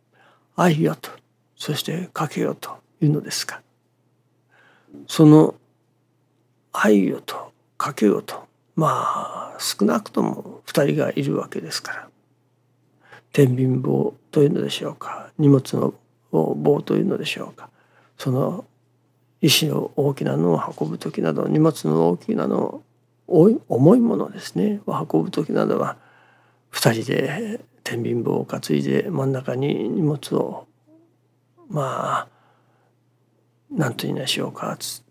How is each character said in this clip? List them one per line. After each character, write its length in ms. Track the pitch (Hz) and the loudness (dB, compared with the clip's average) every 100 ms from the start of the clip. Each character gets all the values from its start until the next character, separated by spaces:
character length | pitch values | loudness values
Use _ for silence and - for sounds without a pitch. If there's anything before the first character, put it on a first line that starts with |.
| _ _ _ _ _ - | _ _ _ _ _ 0
愛 260 | 175 156 | 2 2
よ 120 | 165 | 0
と、 160 | 160 - - _ _ _ - | -2 -12 -20 _ _ _ -12
そ 180 | - | -6
し 80 | 147 | -6
て 280 | - 160 180 | -6 -8 -8
か 160 | - 156 | -6 -6
け 140 | 175 | -4
よ 80 | 151 | -4
う 60 | 147 | -4
と 160 | - - _ _ | -12 -16 _ _
い 60 | 151 | 0
う 40 | |
の 120 | 147 | 0
で 80 | - | -2
す 160 | - - | -8 -8
が、 160 | - - _ _ _ _ _ _ _ _ _ _ _ _ - - | -12 -18 _ _ _ _ _ _ _ _ _ _ _ _ -20 -6
そ 180 | - | 6
の 300 | 151 151 - - _ _ _ _ _ _ _ _ _ _ _ | 10 10 8 0 _ _ _ _ _ _ _ _ _ _ _
愛 340 | - - 104 92 | 0 4 4 4
よ 140 | - | -2
と 280 | - - - _ _ - | -8 -12 -14 _ _ -8
か 160 | - | -8
け 120 | - 104 | 2 2
よ 120 | - | 2
う 40 | |
と、 240 | - - - _ _ | -2 -14 -18 _ _
ま 800 | - 156 - - - - - - | -2 0 0 -2 -4 -6 -10 -12
あ、 20 | - | -10
少 280 | - - 208 | -8 0 0
な 140 | 233 | 0
く 100 | - | -2
と 120 | - | -2
も 380 | - - - - - | -2 -4 -12 -18 -4
二 180 | - | 0
人 120 | 143 147 | 2 0
が 140 | 131 | -2
い 100 | - | -2
る 140 | 143 151 | -2 -4
わ 120 | - | -4
け 120 | - | -10
で 100 | 160 | -10
す 120 | - | -10
か 100 | - | -10
ら。 160 | - - _ _ _ _ _ _ _ _ _ _ - _ | -14 -16 _ _ _ _ _ _ _ _ _ _ -20 _
天 160 | - 135 123 | 4 4 4
秤 220 | 131 131 | 0 0
棒 360 | 135 135 - - _ | 0 0 0 -4 _
と 120 | 156 | 2
い 40 | 143 | 2
う 60 | |
の 80 | - | 2
で 100 | - | -4
し 140 | - | -6
ょ 60 | 151 | -8
う 60 | - | -10
か、 340 | - - - - | -12 -12 -10 2
荷 100 | 143 | 6
物 280 | 135 - - | 6 4 -2
の 180 | 127 - _ _ _ | -2 -4 _ _ _
棒 520 | - 156 147 151 143 | -2 0 0 2 2
と 140 | - 156 | 2 0
い 60 | |
う 40 | 190 | 0
の 120 | - | -2
で 60 | |
し 140 | - - | -6 -8
ょ 140 | - | -12
う 40 | - | -16
か、 140 | - _ _ _ _ - | -20 _ _ _ _ -8
そ 120 | 139 | -2
の 340 | 127 151 180 - _ _ _ _ _ _ _ | 0 -2 -4 -12 _ _ _ _ _ _ _
石 260 | 156 - 156 | 2 4 2
の 240 | - - - | -2 -2 0
大 180 | 139 | 0
き 100 | 139 | 0
な 120 | 143 139 | -2 0
の 160 | 87 | 2
を 200 | 82 - - | 2 0 -6
運 120 | - | -6
ぶ 80 | - | -6
時 240 | - - | -8 -2
な 100 | - | -2
ど、 140 | 147 - | 0 0
荷 100 | 156 | 2
物 260 | 156 - | 2 2
の 240 | - 82 - | 0 2 2
大 60 | 175 | 2
き 180 | - | -2
な 120 | - - | -4 -2
の 120 | - | -2
を、 240 | - - - _ _ _ - | -4 -8 -18 _ _ _ 0
重 220 | 170 190 | 6 6
い、 100 | 277 - | 4 0
重 280 | 120 147 247 | 4 6 6
い 40 | |
も 160 | 233 202 | 4 0
の 140 | - | -4
で 80 | 196 | -10
す 140 | - - | -8 -2
ね、 240 | 208 208 - | -2 -2 -6
を 60 | |
運 320 | 139 160 160 | -6 -2 0
ぶ 60 | 170 | 0
時 220 | - 160 | -4 -2
な 140 | - - | -2 0
ど 120 | - | 0
は、 180 | - - _ _ _ _ _ _ _ | -4 -8 _ _ _ _ _ _ _
二 220 | - - | -2 0
人 120 | 113 | 0
で 560 | 110 - 135 151 220 233 - _ | -2 -2 -2 -4 -8 -10 -14 _
天 140 | - 120 | -8 -6
秤 240 | 117 120 | -2 -2
棒 180 | - - | 0 -2
を 40 | |
担 160 | 135 - - 147 | -4 -8 -2 -2
い 60 | |
で 260 | 139 139 - | 2 0 0
真 160 | 151 135 | -2 -2
ん 60 | |
中 220 | 131 131 | -2 -4
に 340 | 127 143 - 233 | -4 -2 -2 -2
荷 140 | 220 | 0
物 340 | 151 147 - 170 | 0 -2 -2 -4
を、 300 | - - - _ _ _ _ _ _ _ _ _ 320 | -4 -8 -16 _ _ _ _ _ _ _ _ _ -10
ま 520 | 151 135 123 - - | -6 -4 -4 -4 -4
あ、 80 | - _ _ _ _ _ _ _ _ _ _ _ _ _ _ | -6 _ _ _ _ _ _ _ _ _ _ _ _ _ _
な 200 | 262 135 | -4 -4
ん 40 | |
と 120 | - 139 | -4 -6
言 80 | |
い 40 | - | -6
ま 80 | - | -6
し 140 | - | -4
ょ 80 | - | -6
う 40 | |
か、 240 | - - - | -8 -10 -8
つ-、 240 | - - - | -10 -12 -12